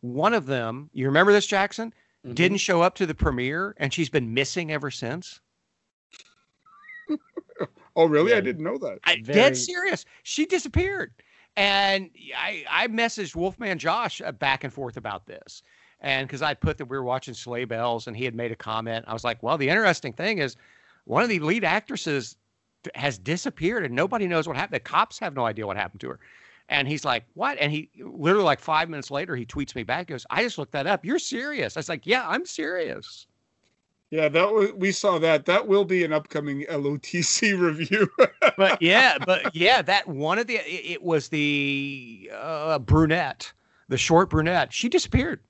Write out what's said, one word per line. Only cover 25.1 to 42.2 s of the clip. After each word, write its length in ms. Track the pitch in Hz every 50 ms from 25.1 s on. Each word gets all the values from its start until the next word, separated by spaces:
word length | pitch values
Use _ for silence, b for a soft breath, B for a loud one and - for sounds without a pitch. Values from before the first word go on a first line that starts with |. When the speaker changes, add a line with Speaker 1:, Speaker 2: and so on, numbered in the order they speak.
| - -
Speaker 1:
have 160 | 233 185 143
no 100 | 135 123
idea 220 | 113 107 110 107
what 100 | 101 95
happened 240 | 101 101 90 _ 95 -
to 60 | 127
her." 100 | 127 - b b b b b b b b b b
And 180 | - 143 139
he's 180 | 131 151 147 -
like, 200 | 147 123 117 117 _ _
"What?" 220 | 165 214 269 285 -
And 140 | 147 147 151
he 160 | 151 156 - _ -
literally, 460 | 127 - - - 147 160 190 208 196
like, 160 | 160 139 -
five 280 | - - 160 151 165 170
minutes 200 | 160 147 127 -
later, 240 | 139 139 165 180 160
he 120 | 123 120
tweets 280 | 117 - 139 143 - -
me 80 | 131 113
back, 240 | 90 123 160 180
goes, 200 | - 156 123 - -
"I 120 | - 160 226
just 160 | 247 - -
looked 140 | 147 - -
that 140 | 147 139
up. 180 | 170 202 180 -
You're 140 | 170 269 339
serious?" 580 | - - 269 226 254 294 302 262 151 107 -
I 40 | 156
was 80 | 151 -
like, 180 | 170 143 _
"Yeah, 220 | 165 226 254 240 170
I'm 160 | 175 247 359
serious." 800 | 359 - - 320 294 359 370 330 285 - - - - - - - _ _ _ _ _ _ _ _ _ _ _ _ _ _ _ _ _
Speaker 3:
Yeah, 180 | - 156 156 151
that 240 | 143 160 180 202 214
wa-, 180 | 220 196 214 214
we 160 | 196 185 196 190
saw 260 | - - 202 180 160
that. 280 | 156 165 160 147 139
That 200 | - 175 202 247
will 180 | 220 190 202 202
be 200 | 170 185 180 175
an 80 | 156 156
upcoming 520 | 151 147 - - 156 147 147 139 139 151 -
L 180 | 165 147 143
O 100 | 143 147
T 260 | 139 - - - 175 165
C 300 | - - - - 214 202
<laughs> 140 | 180 180 170
review. 400 | 156 151 165 139 190 214 202 - - - 262 - - _ - 160 -
Speaker 1:
But 240 | - 190 190 - -
yeah, 380 | 165 165 185 226 262 254 165 143
but 360 | - 185 185 160 - - 180
yeah, 260 | 160 170 202 254 247 170
that 240 | 175 190 202 -
one 320 | 196 156 135 147 156 180 208
of 80 | 240
the, 100 | 220 240
it, 360 | 214 160 147 170 190 - 147 175
it 100 | 147 -
was 260 | 175 165 151 135 -
the, 1040 | - 151 147 147 147 143 139 139 139 139 139 143 139 135 123 120 113 98